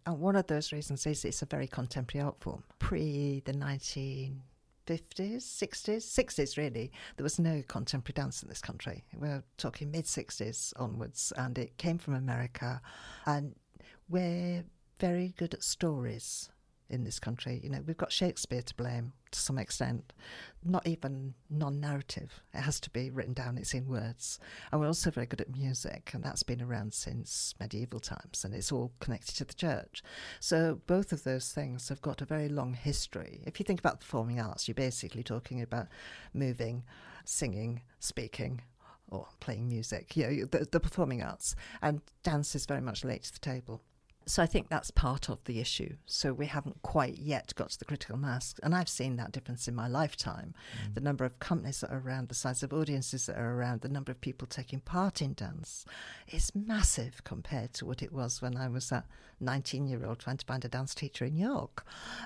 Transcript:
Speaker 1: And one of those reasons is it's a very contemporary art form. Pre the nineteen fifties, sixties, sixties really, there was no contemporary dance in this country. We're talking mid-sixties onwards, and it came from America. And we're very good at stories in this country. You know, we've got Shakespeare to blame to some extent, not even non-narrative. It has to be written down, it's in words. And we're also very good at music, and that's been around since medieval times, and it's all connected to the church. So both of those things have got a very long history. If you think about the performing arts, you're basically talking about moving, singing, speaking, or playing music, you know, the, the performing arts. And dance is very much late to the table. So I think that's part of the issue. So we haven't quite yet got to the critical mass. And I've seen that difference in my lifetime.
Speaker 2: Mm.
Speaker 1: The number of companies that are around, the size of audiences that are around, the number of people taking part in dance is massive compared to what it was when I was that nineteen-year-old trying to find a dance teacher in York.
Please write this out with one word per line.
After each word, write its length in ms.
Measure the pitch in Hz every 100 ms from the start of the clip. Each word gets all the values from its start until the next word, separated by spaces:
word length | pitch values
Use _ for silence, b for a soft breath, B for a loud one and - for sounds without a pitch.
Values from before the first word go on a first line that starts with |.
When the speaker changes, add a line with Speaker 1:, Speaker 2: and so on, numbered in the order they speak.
| -
Speaker 1:
And 120 | 156
one 180 | 180 196
of 100 | 180
those 260 | 151 -
reasons 340 | 147 147 139 151
is 180 | 147
it's 180 | - -
a 40 | 143
very 200 | 151 135
contemporary 580 | - 127 - 123 143 139
art 100 | -
form. 240 | - - - -
Pre 600 | - 165 156 143 143 139
the 80 | 165
nineteen 920 | 143 143 139 - 147 135 135 135 135 131 _ _ _ -
fifties, 580 | 165 - - 202 240
sixties, 600 | - - 196 - - 220
sixties 540 | 226 - - - 139 -
really, 320 | 147 117 123 B B B
there 60 |
was 140 | 143 -
no 240 | 165 151 -
contemporary 460 | - - 135 123
dance 280 | 147 135 -
in 60 | -
this 120 | -
country. 440 | - 90 - - - -
We're 280 | 147 139 - -
talking 340 | 139 - 147
mid-sixties 800 | 160 156 - - - 107 - - -
onwards, 560 | 120 117 117 - - -
and 200 | 127 127
it 200 | 120 -
came 180 | 170 170
from 160 | -
America. 680 | 135 131 120 123 - 123 123 B B B B
And 300 | B 147 143 - _ - B B -
we're 560 | 180 180 175 175 175 175 - _ -
very 340 | 185 175 180 -
good 160 | 139
at 80 | -
stories 880 | - - 170 143 120 110 - - - - _ _ -
in 140 | 123
this 160 | 120 -
country. 400 | - 120 123 123
You 80 | 131
know, 120 | 135 147
we've 100 | 165
got 140 | -
Shakespeare 520 | - 180 - - -
to 120 | -
blame 380 | - 123 120 117 - -
to 80 | -
some 200 | - 131
extent, 540 | - - 123 120 - - B B B B
not 240 | 170 180 170
even 460 | 165 135 135 135 - -
non-narrative. 920 | 147 143 143 143 139 - - 156 - -
It 100 | -
has 180 | 135 -
to 100 | -
be 200 | 117 131
written 220 | 131 123
down, 260 | 127 120 123
it's 160 | -
in 120 | 131 131
words. 540 | 123 113 120 - - B B B
And 80 | 151
we're 80 | 151
also 240 | 165 165
very 140 | 123 120
good 140 | -
at 120 | -
music, 560 | 131 135 127 - - -
and 120 | 131
that's 180 | 139 127
been 180 | - 120
around 320 | 123 117 107
since 600 | - 135 120 - - - -
medieval 400 | 117 104 123 -
times, 440 | - - - -
and 80 | 95
it's 200 | 98 98
all 180 | 131 123 -
connected 380 | - 113 - -
to 80 |
the 100 | -
church. 480 | - 170 135 - - - B B B
So 400 | - 160 165 151 -
both 240 | 185 202
of 100 | 151
those 300 | 131 131 -
things 380 | - 139 123 -
have 120 | 139
got 180 | 151 123
a 20 |
very 240 | 139 156 147
long 260 | 147 127
history. 720 | 123 131 139 - - - - -
If 140 | -
you 40 |
think 140 | 202 180
about 220 | - -
the 40 |
performing 360 | - 135 117 120
arts, 260 | 110 - -
you're 80 |
basically 480 | 113 131 120 85 117
talking 400 | 120 117 - 127
about 240 | 117 117 95 B B B B
moving, 480 | - 135 123 123 123 - B B B
singing, 580 | B - 131 98 113 117 - -
speaking, 640 | - - 117 - - 123 - _ B B -
or 180 | 95 - -
playing 300 | - 104 120
music, 480 | 117 110 - - 160
you 100 | 120
know, 180 | 143 -
the, 200 | 131 147
the 80 | 165
performing 420 | 165 - 147 120
arts. 320 | - - - - B B
And 180 | 151 147 - _
dance 320 | - 147 147 139
is 100 | -
very 140 | 139
much 240 | 127 104
late 180 | 127 110
to 100 | -
the 60 | -
table. 420 | 147 127 123 113 _ _ _ _ -
So 160 | -
I 40 | 165
think 220 | - -
that's 240 | 160 -
part 360 | - 131 135 -
of 140 | -
the 140 | - 113
issue. 360 | 120 - - 143 -
So 260 | - 147
we 140 | 127 143
haven't 360 | 147 139 -
quite 360 | - 156 131 -
yet 340 | 147 139 - -
got 140 | -
to 80 | -
the 80 | -
critical 300 | 143 - 120
mass. 380 | 139 120 - -
And 120 | 147 180
I've 120 | 175
seen 280 | - 131 226
that 160 | 113
difference 340 | 135 - 120 -
in 80 |
my 140 | 120 120
lifetime. 640 | 127 156 - - - - - B 110 104
Speaker 2:
Mm. 60 |
Speaker 1:
The 60 | 107
number 240 | 143 143
of 160 | 131 -
companies 400 | - 165 131 135
that 100 | -
are 80 | 131
around, 300 | 131 131 123
the 60 |
size 280 | 120 131 127
of 100 | 135
audiences 540 | 147 147 139 131 131 -
that 120 | -
are 160 | 117 123
around, 240 | 123 117
the 80 | 135
number 240 | 139 131
of 80 | 127
people 260 | 135 - -
taking 340 | - 127 135
part 400 | - 175 190 -
in 120 | 139
dance 520 | 139 98 156 160 - - B B B B
is 240 | 160 -
massive 680 | 202 214 214 180 - 120 -
compared 480 | - - - 139 110
to 120 | - -
what 160 | 127
it 100 | -
was 280 | 135 123 123
when 140 | 123 123
I 120 | 131
was 220 | 123 -
that 160 | 131 - B B B
nineteen-year-old 800 | 127 135 - 131 139 123 117 120
trying 160 | - 139
to 100 | -
find 180 | 131
a 40 | 120
dance 260 | 127 131
teacher 300 | - 143 -
in 100 | 123 156
York. 480 | 220 277 - - - B B B